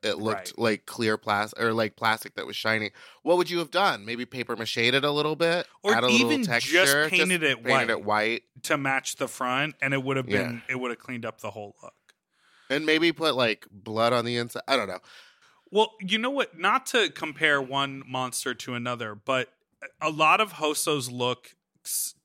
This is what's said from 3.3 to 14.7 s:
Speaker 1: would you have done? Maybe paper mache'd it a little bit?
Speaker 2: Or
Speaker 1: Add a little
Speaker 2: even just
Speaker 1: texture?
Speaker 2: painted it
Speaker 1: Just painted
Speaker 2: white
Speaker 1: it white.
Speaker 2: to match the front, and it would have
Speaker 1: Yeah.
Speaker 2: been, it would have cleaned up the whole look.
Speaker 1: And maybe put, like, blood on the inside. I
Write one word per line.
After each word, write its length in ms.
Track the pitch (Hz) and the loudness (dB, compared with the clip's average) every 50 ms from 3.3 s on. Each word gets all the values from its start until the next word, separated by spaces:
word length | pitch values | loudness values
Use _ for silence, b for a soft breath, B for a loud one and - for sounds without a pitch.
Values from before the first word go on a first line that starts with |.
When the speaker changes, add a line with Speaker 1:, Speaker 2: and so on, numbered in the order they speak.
| 175 180 | 4 4
Speaker 1:
would 100 | 175 156 | 4 0
you 100 | 175 170 | -2 -4
have 100 | 165 135 | -4 -2
done? 340 | 160 175 202 185 135 104 101 | 0 2 2 2 0 -2 -4
Maybe 220 | 110 120 120 123 | -8 -8 -6 -8
paper 280 | - - 127 117 - 117 | -8 -8 -8 -6 -6 -6
mache'd 360 | 104 113 - - 120 117 120 127 | -6 -6 -4 -2 2 2 4 4
it 100 | 139 135 | 4 2
a 60 | 147 | 2
little 260 | 147 147 151 151 156 | 2 2 0 0 0
bit? 300 | - 165 165 170 180 - b b b - | 0 2 2 2 0 -2 b b b 0
Speaker 2:
Or 120 | 202 214 | 2 2
Speaker 1:
Add 100 | 226 240 | 4 4
a 40 | 127 | 4
little 180 | - 240 240 233 - | 4 4 4 4 2
Speaker 2:
even 120 | 269 233 | 0 0
just 220 | 180 120 120 123 135 | 0 0 0 0 2
Speaker 1:
texture? 380 | 156 175 190 147 139 147 151 156 | 4 4 6 6 4 4 2 2
Speaker 2:
painted 340 | 180 180 156 185 185 170 156 | 2 2 2 2 2 2 2
it 120 | 139 131 | 0 0
Speaker 1:
Just 80 | 113 117 | 0 0
painted 60 | 127 | 0
Speaker 2:
white 180 | 131 131 120 113 | 2 2 2 0
Speaker 1:
it 140 | 113 80 98 | -2 -2 0
white. 380 | 104 107 107 107 110 117 117 - _ _ 127 - | 0 0 2 2 0 -2 -4 -6 _ _ -14 -4
Speaker 2:
to 120 | - 160 | -2 -2
match 400 | 143 135 135 135 135 - - - | -2 0 0 -2 -2 -2 -6 -6
the 100 | - 139 120 | -6 -6 -6
front, 480 | - - 131 123 127 135 147 156 - - | -4 -6 -4 -2 0 0 -2 -2 -2 -4
and 140 | 139 135 139 | -2 0 0
it 80 | 135 127 | 0 0
would 160 | 135 135 135 | 0 -2 -2
have 100 | 131 120 | 0 0
Speaker 1:
Yeah. 140 | 101 101 92 | 0 0 0
Speaker 2:
been, 200 | - 117 117 - - | -2 -6 -8 -8 -8
it 60 | 131 127 | -6 -4
would 120 | 127 123 | -4 -6
have 80 | 117 - | -6 -8
cleaned 240 | - - 123 120 113 | -10 -12 -10 -8 -8
up 160 | 110 - - | -10 -10 -10
the 120 | - 107 101 | -12 -12 -12
whole 220 | 110 104 101 - _ - | -12 -14 -16 -18 _ -20
look. 120 | - - _ _ _ _ _ _ _ b b b b b b b b | -20 -20 _ _ _ _ _ _ _ b b b b b b b b
Speaker 1:
And 160 | 135 151 156 | -2 0 2
maybe 260 | 156 156 160 165 170 156 | 2 4 4 4 2 2
put, 220 | 147 160 156 123 | 2 0 0 2
like, 300 | 131 123 113 104 - - - | 2 2 2 2 -2 -6 -14
blood 420 | 101 98 95 110 107 110 113 117 123 | -20 -18 -12 -6 0 2 2 4 4
on 140 | 120 113 | 2 0
the 100 | 120 120 | 0 -2
inside. 280 | 120 120 117 - - - | -2 -4 -4 -8 -10 -2
I 80 | - | 0